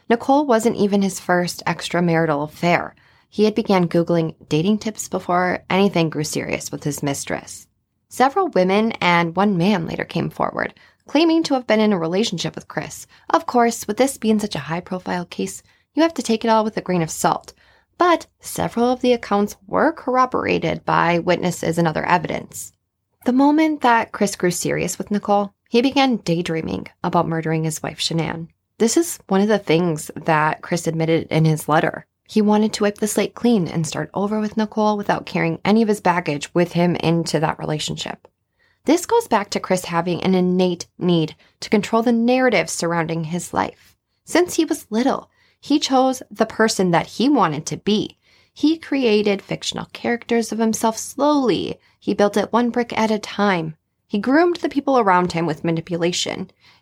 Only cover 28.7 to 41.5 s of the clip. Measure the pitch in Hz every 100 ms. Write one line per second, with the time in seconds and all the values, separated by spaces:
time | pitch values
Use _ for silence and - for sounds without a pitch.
28.7 | - 233 330 339 - - 190 208 208 -
29.7 | 160 175 156 - - 160 156 156 - -
30.7 | 170 165 165 160 160 - 170 160 156 -
31.7 | 156 - - - _ _ - 208 214 214
32.7 | - 208 202 208 - 196 - 233 233 165
33.7 | 156 156 139 151 - 202 214 214 220 214
34.7 | - 214 208 202 175 - 175 165 165 -
35.7 | 214 220 202 190 175 175 143 - 175 175
36.7 | 170 175 170 160 170 160 156 156 151 156
37.7 | 156 - 156 - - _ _ _ _ _
38.7 | _ - 330 - 466 466 226 208 190 -
39.7 | 185 - 170 180 175 - 185 180 180 185
40.7 | 175 - - 180 170 156 - _